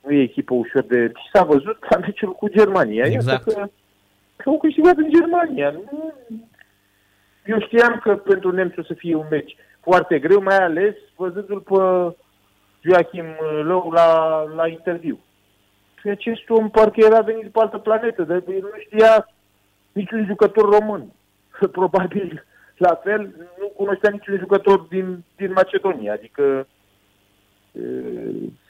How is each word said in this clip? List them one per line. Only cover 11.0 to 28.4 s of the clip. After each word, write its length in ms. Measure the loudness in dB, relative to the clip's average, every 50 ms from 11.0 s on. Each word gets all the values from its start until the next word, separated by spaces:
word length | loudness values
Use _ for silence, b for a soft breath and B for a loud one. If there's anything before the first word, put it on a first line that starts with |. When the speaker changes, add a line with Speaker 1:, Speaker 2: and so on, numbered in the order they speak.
| -18 _ _
Speaker 1:
văzându-l 440 | _ -8 -8 -8 -8 -10 -8 -10 -10
pe 140 | -6 -2 0 2 2 2 2 0 0 -2 -6 _ _ _ _ _ _ _ _ _ _ _ _ _
Joachim 440 | _ 2 4 4 4 2 -4 -12 -12 -12 -10 -8 -6 -4 -4 -4 -2
Löw 300 | 0 -2 -2 -2 0 2
la, 500 | 4 6 6 6 4 2 2 0 -2 -4 -6 -4
la 120 | -4 -4 -4
interviu. 500 | -4 -6 -8 -8 -8 -6 -6 -8 -8 -8 _ _ _ _ _ _ _ _ _ _ _ _ _ _ _ _ -8
Și 60 | -8
acest 380 | -8 -6 -6 -8 -8 -8 -6 0
om 220 | 0 2 2 2
parcă 300 | 4 4 4 4 4 4
era 200 | 4 6 6 4
venit 220 | 2 2 -4 -6 -8
de 60 | -6
pe 120 | 0 0
altă 180 | 0 0 -2 -8
planetă, 440 | -4 -2 -2 -2 -2 -4 -4 -4 -4
dar 140 | -4 -4
el 240 | -6 -4 -6 -8 -8
nu 200 | -8 -10 -14 -16 -20
știa 420 | _ 0 4 6 6 6 6 2 _ _ _ _ _ _ _ _ _ _ _ _ _ _
niciun 320 | -8 -8 -6 -4 -4 -4
jucător 420 | -4 0 2 2 2 4 2 2 4
român. 440 | 4 4 2 0 -8 -8 -10 -16 _ _ _ _ _ _ _ _ _ -4
<laughs> 180 | -4 -4 -2 -2
Probabil 680 | -2 0 0 0 -2 0 -4 -4 -6 -6 -10 -14 -18 b b b b b b
la 180 | _ 2 2 2
fel, 400 | 0 -2 -2 -2 -2 -4 -6 -14 -20 -20 -20 -14 -12
nu 80 | -12 -12 -6
cunoștea 340 | -6 -4 -4 -4 0 0 0
niciun 280 | 0 0 -8 -6 -6 -6
jucător 400 | -2 0 0 0 4 4 4 4
din, 460 | 2 -4 -6 -6 -6 -6 -8 -12 -14 _ _
din 160 | _ -8 -4 0
Macedonia. 600 | 0 0 0 0 -4 -2 -2 -4 -4 -6 -8 -8
Adică, 540 | -8 -10 -16 _ -2 0 0 0 -2 -6 _ _ _ _ _ _ _ _ _ _ _ _ _ _ _ _ _ _ _ _ _ _
e, 80 | -12 -10 -10 -10 -10 -10 -10 -12 -10 -10 -10 -10 -10